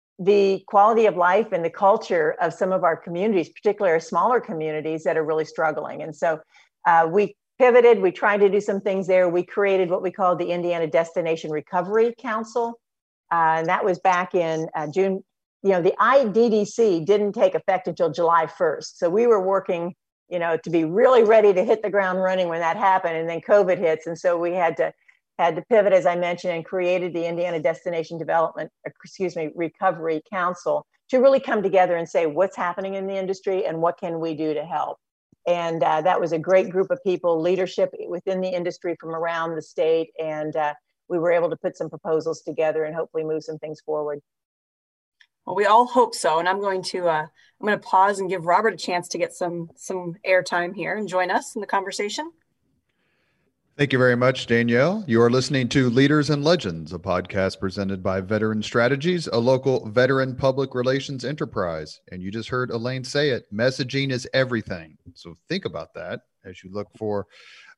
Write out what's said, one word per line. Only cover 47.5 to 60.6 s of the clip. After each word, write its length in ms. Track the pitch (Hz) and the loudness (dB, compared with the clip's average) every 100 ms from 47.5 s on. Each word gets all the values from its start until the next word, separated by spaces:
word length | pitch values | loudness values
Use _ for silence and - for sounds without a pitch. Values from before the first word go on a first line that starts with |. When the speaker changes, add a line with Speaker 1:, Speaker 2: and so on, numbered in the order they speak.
| - | -8
Speaker 2:
I'm 60 | 208 | -4
gonna 120 | 202 | -2
pause 400 | - 190 196 196 | 2 4 4 2
and 100 | 185 | -4
give 160 | 185 | -4
Robert 300 | 165 175 220 | 2 2 2
a 20 | 170 | -2
chance 320 | - 175 170 | -4 -4 -4
to 100 | 170 | -6
get 140 | 170 | -6
some, 380 | - 175 170 165 - | -4 -6 -6 -12 -14
some 400 | - 185 175 170 196 | -10 -8 -8 -8 0
airtime 480 | 185 180 180 175 | 0 0 -4 -4
here 200 | 202 165 | -6 -6
and 140 | 202 196 | -6 -4
join 220 | 180 180 | -2 0
us 240 | 233 - | -2 -2
in 80 | 220 | -10
the 40 | 202 | -4
conversation. 640 | 196 190 190 208 214 320 _ _ _ _ _ _ _ _ _ _ _ _ _ _ - | -4 -4 -6 -6 -6 -10 _ _ _ _ _ _ _ _ _ _ _ _ _ _ -2
Speaker 3:
Thank 140 | 139 | 0
you 60 | 131 | 4
very 180 | 127 120 | 4 4
much, 320 | 127 131 - | 2 0 0
Danielle. 560 | 117 117 120 151 214 170 | 2 4 2 2 0 0
You 160 | 113 | 4
are 80 | 117 | 4
listening 380 | 127 127 139 123 | 4 0 -2 0
to 200 | 143 127 | 2 2
Leaders 420 | 120 139 151 143 | 4 4 4 0
and 120 | 143 | 0
Legends, 480 | 147 180 101 82 76 | 2 0 0 -8 -10
a 60 | 87 | -8
podcast 640 | 95 90 92 101 95 - | -4 -4 -2 -2 -2 -2
presented 420 | 98 98 95 95 | -6 -4 -6 -4
by 180 | 95 95 | -4 -4
Veteran 400 | 92 107 110 110 | -2 -2 0 -2
Strategies, 680 | 107 120 123 139 165 180 151 | -2 0 2 0 -2 -2 -2
a 100 | 117 | 0
local 500 | 117 127 135 127 107 | 2 2 2 -2 0
veteran 460 | 110 127 135 131 | 2 2 2 -2
public 400 | 127 135 131 | 0 0 0